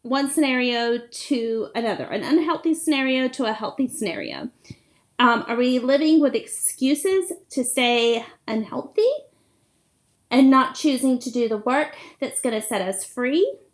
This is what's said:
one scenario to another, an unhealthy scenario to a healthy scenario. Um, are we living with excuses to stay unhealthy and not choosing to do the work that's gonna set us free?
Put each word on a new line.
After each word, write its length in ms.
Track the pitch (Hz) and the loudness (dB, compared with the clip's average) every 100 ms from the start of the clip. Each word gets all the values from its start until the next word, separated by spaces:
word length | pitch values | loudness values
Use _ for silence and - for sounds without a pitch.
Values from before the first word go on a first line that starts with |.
| 240 | -2
one 240 | 262 277 | -2 0
scenario 680 | 320 277 254 247 240 233 233 | 0 2 2 0 0 0 -2
to 680 | 240 - - 254 226 226 - | -4 -16 -4 -2 0 -4 -4
another, 300 | 226 226 185 | -4 -2 -4
an 200 | - 208 | -4 -6
unhealthy 520 | - 311 320 311 330 320 | 2 2 2 0 0 0
scenario 520 | - 277 262 262 262 | 0 0 2 2 0
to 180 | 254 226 | -2 -2
a 80 | |
healthy 340 | 220 214 - 254 | -2 -6 -4 -4
scenario. 600 | - 202 - 78 69 151 _ - - _ _ _ - | -2 -6 -6 -8 -10 -12 _ -20 -20 _ _ _ 2
Um, 260 | 240 226 - | 4 4 -2
are 80 | 233 | 0
we 240 | 247 254 | 2 2
living 400 | 254 277 311 320 | 2 2 6 4
with 160 | 285 226 | 4 0
excuses 960 | - - - - 262 285 381 381 359 - _ | -6 -4 -4 0 0 0 2 0 0 -10 _
to 140 | - | -4
stay 600 | 247 - 247 240 233 233 226 - - | -2 0 2 4 2 0 -4 -16 -6
unhealthy 600 | 220 220 - - - 466 587 - _ _ _ _ _ _ _ _ _ _ | -6 -4 -8 -4 0 2 0 -8 _ _ _ _ _ _ _ _ _ _
and 220 | 247 269 | 4 6
not 240 | 262 262 - | 6 4 0
choosing 420 | 302 262 262 247 | -2 0 0 0
to 140 | 247 | -2
do 180 | 247 233 | -2 -2
the 80 | 214 | -2
work 380 | 226 269 302 - - - | 0 -2 -2 -10 -20 -10
that's 200 | 262 - | -8 -4
gonna 220 | 247 220 | -4 -4
set 220 | 214 208 | -4 -4
us 200 | 185 190 | -4 -6
free? 540 | - - 247 311 494 539 _ | -10 -6 -2 0 0 -2 _